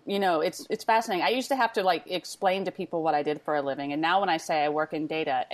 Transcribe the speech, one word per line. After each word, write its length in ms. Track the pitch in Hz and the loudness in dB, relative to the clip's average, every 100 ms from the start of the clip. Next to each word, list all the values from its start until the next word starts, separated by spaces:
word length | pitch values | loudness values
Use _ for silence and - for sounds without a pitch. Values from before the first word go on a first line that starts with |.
| - | -2
you 120 | 202 | 0
know, 220 | 190 160 | 2 2
it's, 260 | 175 - - | 0 -4 -6
it's 160 | 214 - | -4 2
fascinating. 400 | 226 233 180 185 | 2 2 0 0
I 40 | |
used 200 | 247 247 | 0 0
to 60 | 262 | 0
have 160 | 226 | 2
to, 100 | 226 | 2
like, 200 | 185 165 - | 2 0 -2
explain 560 | 180 - - 196 190 | -6 -6 -2 0 2
to 80 | 185 | -2
people 320 | - 175 170 | -6 -6 -2
what 100 | 160 | 0
I 100 | 147 | 0
did 180 | 147 151 | 0 -2
for 160 | - 151 | -2 -2
a 40 | |
living. 300 | 139 135 143 | -2 -4 -4
And 100 | 147 | -2
now 200 | 160 190 | 2 2
when 80 | 190 | 2
I 80 | 165 | 0
say 260 | - 156 | 0 0
I 60 | 147 | 2
work 240 | 151 156 | 0 -2
in 120 | 156 151 | -4 -4
data, 400 | 160 151 131 - | -2 -2 -2 -2